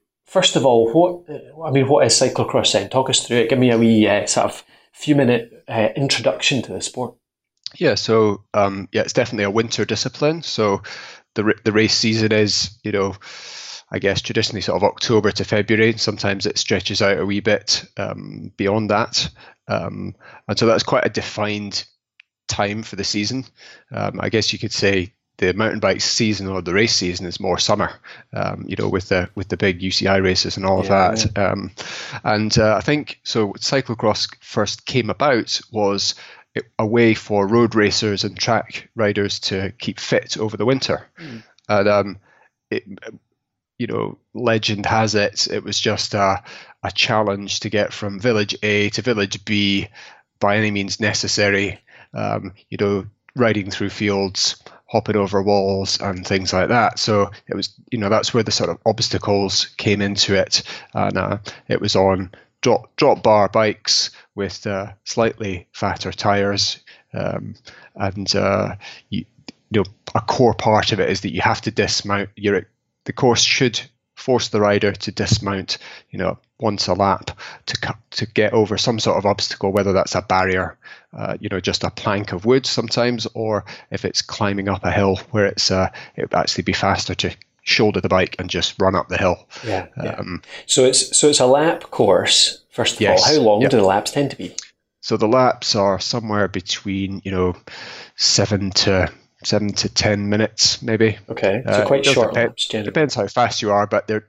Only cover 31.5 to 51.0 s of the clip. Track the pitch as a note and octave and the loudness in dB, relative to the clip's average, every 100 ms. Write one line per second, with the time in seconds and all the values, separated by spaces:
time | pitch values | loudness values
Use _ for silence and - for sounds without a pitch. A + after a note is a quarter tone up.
31.5 | G2 G2 - - - - B2+ - G#2+ G#2+ | -2 -6 -12 -14 -14 -12 -6 -2 0 2
32.5 | A2+ G#2+ G2+ - D3 - - - A#2 G#2 | 2 4 2 2 -2 -2 -12 -4 -2 -2
33.5 | - - C#3 B2+ A2 A2 G#2 - - - | -2 -2 -2 -2 0 0 0 -4 -10 -6
34.5 | - G#2 - - C3 A2 - D3 A#2+ - | -2 -2 -4 -4 -2 -2 0 2 2 0
35.5 | - - A2 G2+ G2 - - - - _ | -6 -6 -2 0 0 -4 -6 -12 -20 _
36.5 | - - - A2 A#2 A#2 A2 - G#2 G2 | -12 -10 -4 0 4 4 4 0 -2 2
37.5 | A#2 A#2 A2 G2+ - A2 G2 G#2+ F#2 - | 4 4 4 2 2 -2 -2 -4 -4 0
38.5 | A2 - - - A#2 G#2 G#2 G2+ - - | 0 -2 -12 -10 -2 0 0 -2 -4 -4
39.5 | G2 F#2+ - - - - B2 - - G#2+ | -4 -6 -8 -8 -8 -2 -2 -2 -6 -6
40.5 | F#2 G#2+ C3 - - - - D#3+ A2+ - | -2 0 0 0 -4 -6 -18 -16 -16 -18
41.5 | _ - G#2 G#2 G2+ G2+ F#2+ _ _ _ | _ -2 2 4 2 0 -6 _ _ _
42.5 | _ - G#2+ F#2+ F#2+ - - _ _ _ | _ -8 -8 -8 -18 -18 -20 _ _ _
43.5 | _ _ - A2+ A2 G#2 - _ A2 A#2+ | _ _ -10 -6 -4 -4 -8 _ -4 0
44.5 | A2+ G#2+ G2+ G2+ A2 A2 G#2 G2+ - - | 0 0 -2 0 2 2 2 0 -2 -4
45.5 | G2 F#2 G2+ A2+ G2+ - G#2 G2 F#2+ - | -4 -6 -2 -2 -2 -2 0 0 0 -6
46.5 | - - - F#2 - - A2 G#2 G2+ G2 | -20 -20 -12 -8 -2 0 2 0 -2 -4
47.5 | - G#2+ G#2 G#2 - G#2 G2 B2 G#2+ G2+ | -6 -2 -2 -2 -4 -8 -4 0 0 0
48.5 | - G#2+ G#2 G#2 G#2+ B2+ G#2+ G2 F#2+ - | -2 0 0 0 -2 -2 0 -2 -4 -4
49.5 | G#2 G2+ G2 F#2 - - - _ - G2+ | 0 0 0 -4 -12 -20 -20 _ -2 0
50.5 | G#2 G#2+ G2+ G2 - | 2 0 -2 -4 -2